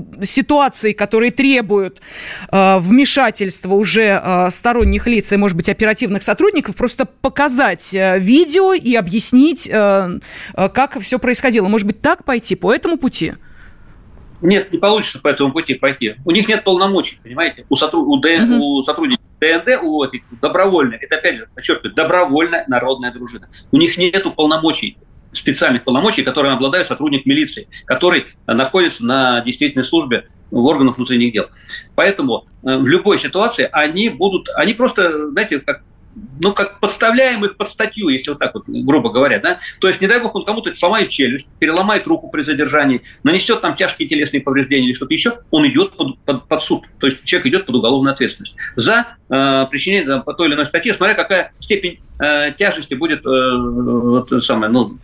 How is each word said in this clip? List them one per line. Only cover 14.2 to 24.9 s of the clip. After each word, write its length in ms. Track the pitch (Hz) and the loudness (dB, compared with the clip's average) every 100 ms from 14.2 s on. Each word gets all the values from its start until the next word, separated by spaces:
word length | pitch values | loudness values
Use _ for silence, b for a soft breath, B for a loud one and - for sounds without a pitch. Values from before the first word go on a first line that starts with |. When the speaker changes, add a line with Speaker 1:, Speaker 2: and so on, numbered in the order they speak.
| - - | -20 -2
Speaker 2:
Нет, 320 | 170 196 - | 2 2 2
не 60 | 170 | 0
получится 400 | 202 214 202 - | 2 2 -2 -4
по 80 | 147 | -2
этому 240 | 131 139 | 2 0
пути 240 | 156 160 127 | 0 -4 -2
пойти. 400 | 135 139 107 107 139 | -2 -2 -6 -4 0
У 60 | |
них 160 | 185 214 | 0 2
нет 160 | - | 0
полномочий, 560 | - 180 196 190 139 - | 0 2 2 0 -2 -8
понимаете? 440 | 113 127 165 - - | -12 -6 -6 -6 -4
У 60 | 135 | -2
сотру-, 300 | 151 165 143 | 0 0 0
у 120 | 139 | 2
Д 200 | 151 165 | 2 2
Н, 120 | 233 | 4
Speaker 1:
Мгм. 120 | 247 | 2
Speaker 2:
у 200 | 285 285 | 2 0
сотрудников 420 | - 147 294 247 - _ | -2 -2 -2 -2 -6 _
Д 120 | 156 | 0
Н 100 | 165 | 0
Д, 140 | 170 254 | 0 0
у 200 | 165 156 | 0 -2
этих 180 | 135 127 - 117 | -4 -6 -16 -6
добровольных, 600 | - 180 196 180 131 113 | -2 0 2 2 0 -2
это, 140 | - 156 | -6 -4
опять 200 | 170 127 | -2 -4
же, 100 | 110 | -8
подчеркиваю, 400 | - - 165 - | -8 -4 -4 -2
добровольная 720 | - 160 180 170 143 170 170 139 | -2 2 2 2 2 0 -2 -2
народная 440 | 123 123 131 123 | -2 -2 -2 -6
дружина. 360 | 120 120 113 - B - | -10 -14 -16 -20 B 0
У 60 | 135 | 2
них 200 | 170 175 | 2 2
нету 340 | 180 190 185 | 0 0 -2
полномочий, 680 | - 151 160 160 - - | 0 0 2 0 -2 -6